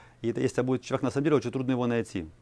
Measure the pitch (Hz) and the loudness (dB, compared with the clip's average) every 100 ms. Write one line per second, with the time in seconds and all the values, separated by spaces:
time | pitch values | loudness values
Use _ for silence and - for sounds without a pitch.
0 | - - 113 117 131 - 127 131 - 127 | -20 -6 -4 0 0 0 0 0 0 -2
1 | 131 135 147 147 120 131 127 127 123 117 | 0 0 2 2 2 -2 0 0 0 0
2 | 113 101 80 - | -2 -6 -8 -12